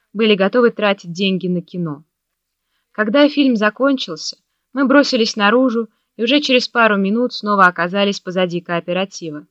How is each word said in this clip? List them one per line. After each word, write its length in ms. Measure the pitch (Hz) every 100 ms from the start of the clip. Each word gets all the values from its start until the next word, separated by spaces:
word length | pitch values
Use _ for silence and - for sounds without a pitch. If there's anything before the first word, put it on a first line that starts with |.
| _
были 220 | 202 226 202
готовы 360 | 196 254 233
тратить 400 | - 208 196 170
деньги 360 | 170 196 185 180
на 140 | 180
кино. 420 | 170 180 165 143 - _ _ _ _ _ _ _ _
Когда 360 | - 214 285 294
фильм 280 | 294 269 220
закончился, 840 | 214 214 277 262 - 156 - - _ _ _
мы 140 | 254 254
бросились 500 | 285 262 240 226 214
наружу 540 | 202 240 262 226 220 _ _ -
и 80 |
уже 180 | 233 285
через 260 | 294 254 -
пару 300 | 240 226 202
минут 360 | 196 226 247
снова 340 | - 208 202 180
оказались 520 | 175 175 202 202 196
позади 420 | 185 180 180 170
кооператива, 840 | 170 170 170 175 196 - 165 147 -